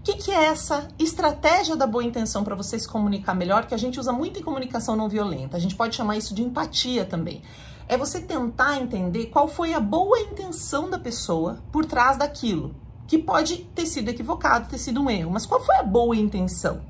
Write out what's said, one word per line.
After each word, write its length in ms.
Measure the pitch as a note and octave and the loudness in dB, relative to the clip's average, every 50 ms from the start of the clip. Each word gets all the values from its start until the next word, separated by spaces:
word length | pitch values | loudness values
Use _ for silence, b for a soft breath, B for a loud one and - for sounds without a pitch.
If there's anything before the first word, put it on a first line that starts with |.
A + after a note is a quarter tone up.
O 20 | - | 0
que 120 | - G4 | -2 -2
que 160 | - - - | -2 0 0
é 160 | G4 F4+ D#4 | 4 6 6
essa 420 | D#4 D#4 D#4 - - D#4 C#4+ D4 - - - | 4 4 2 0 -2 -2 -2 -2 -6 -2 0
estratégia 760 | D#4 D#4+ - - F4 D4+ D4 D4 - D4+ E4 F#4 G4 D#4+ D#4+ | 0 0 0 2 2 2 2 4 4 4 6 6 4 2 2
da 100 | C4 C4+ | 2 2
boa 160 | B3 G#3+ A#3+ A#3+ | 2 2 0 0
intenção 400 | A#3+ A#3 B3 A3+ G#3+ - G3+ G3+ | 0 -2 -2 -4 -2 0 -2 -2
pra 140 | G#3 G3+ | -2 -2
você 220 | F#3+ G3+ - - A3 | -6 -6 -4 -4 -6
se 100 | G#3+ - | -6 -4
comunicar 460 | - A3+ G#3 G#3 G3+ F#3+ G3 - F#3 | -2 0 2 2 0 0 0 -2 0
melhor, 320 | F#3 F3+ F3+ G3 G#3+ - | 0 2 4 2 2 2
que 80 | - B3 | 0 -2
a 40 | A3 | -2
gente 220 | G#3+ B3+ B3 C4+ | -2 -2 -2 -2
usa 120 | C4 C4 B3 | -2 0 0
muito 280 | B3 D#4 - - G4+ | 0 -2 -4 -4 -8
em 20 | E4 | -6
comunicação 540 | E4 D4 C4+ B3+ B3+ - A#3+ A3 - A3 | -4 -4 -4 -4 -4 -4 -4 -2 0 0
não 120 | A3 G#3+ G#3+ | 0 0 0
violenta? 480 | G3 G#3+ G#3 G3+ E3+ C3 C3 C3+ - | 0 0 0 -2 -2 -4 -6 -6 -4
A 40 | F3 | -2
gente 160 | E3+ G3 F3+ | 0 0 0
pode 180 | - A#3 A3+ A3+ | 0 -2 -2 0
chamar 220 | - A#3+ G#3 G#3+ | -2 -2 0 0
isso 180 | G#3+ A3 - G3+ | -2 -2 -4 -2
de 80 | F#3+ A#3+ | -2 -2
empatia 640 | B3 B3 D4 D#4 D#4 - - - B3 B3+ A#3 F#3+ | -2 -2 -4 -4 -2 -2 -2 -2 0 0 -2 -2
também. 380 | F3+ - E3+ E3 E3+ D3 - B B B B B B B B B | -2 -2 -4 -4 -4 -6 -10 B B B B B B B B B
É 100 | B A#3 | B 0
você 240 | B3+ C4+ D4 - F4+ | 0 0 0 -4 -6
tentar 580 | E4 - E4 C#4 B3 A#3 A#3 - C4 C#4 D4 C#4 | -6 -4 -2 -2 -2 -2 0 0 2 2 2 0
entender 480 | B3+ A#3+ A3+ G3 F#3 F3+ F3 A3+ A3+ | -2 -4 -4 -2 -2 -2 -2 -2 -4
qual 200 | - - C4 C#4+ | 2 4 4 4
foi 280 | - - - E4+ E4 E4 | 4 2 -4 -2 0 0
a 60 | D#4 | 0
boa 380 | A3 G3+ B3 D#4+ F#4 G4+ A4+ A#4 | 0 2 2 2 4 4 4 4
intenção 680 | G#4+ - - - G4 F#4 D#4+ - - - - C#4 D#4+ F#4 | 4 -2 -6 -10 -8 -6 -6 -4 -4 -2 -2 -2 -2 -2
da 100 | F#4+ - | -4 -4
pessoa 640 | - B3 A#3 - - - F3+ D#3+ D#3+ F3 A#3 - - - | -4 -6 -6 -6 -2 -2 0 0 0 0 -2 -6 -12 -4
por 140 | - D4+ D#4 | 0 0 0
trás 320 | D#4 - C4 A#3+ C4 C4+ | 2 4 4 6 4 6
daquilo, 580 | B3 C#4+ C#4+ C#4+ - - A#3 G3 D#3 C3+ C#3 - - - - - - - | 2 0 -2 -2 -4 -2 -2 -2 -2 -4 -6 -10 -12 -16 -18 -18 -18 -4
que 120 | - - D#4+ | 2 2 2
pode 400 | - - - C4+ D#4+ D#4+ F4 - - - - | 2 4 2 2 2 2 -2 -6 -8 -10 -6
ter 100 | - E4+ | -4 -4
sido 240 | D#4+ - C#4+ A3 G#3+ | -2 -2 -2 -2 -4
equivocado, 600 | A#3+ - A#3+ A#3 E4+ - - D4 A#3 A#3+ A3+ - | -4 -4 -4 -4 -4 0 2 4 4 4 2 -2
ter 100 | - B3 | -8 -6
sido 240 | - - A#3 C4 C#4+ | -4 -2 -2 0 2
um 80 | C4+ | 2
erro, 200 | A3+ F#3+ E3 E3 | 0 0 0 -2
mas 140 | F3+ A3 A3+ | -2 -4 -2
qual 180 | - - B4+ - | 2 2 2 4
foi 140 | - F5+ | 6 4
a 60 | F#5+ - | 4 4
boa 340 | A3 F#3 A#3+ A#3+ A#3 A#3 | 4 4 4 4 6 4
intenção? 640 | A3 G#3+ G#3 G3+ G3 F3+ F#3 - - - E3+ - - - - | 4 2 2 2 0 -2 0 -2 -2 -2 -2 -4 -4 -8 -12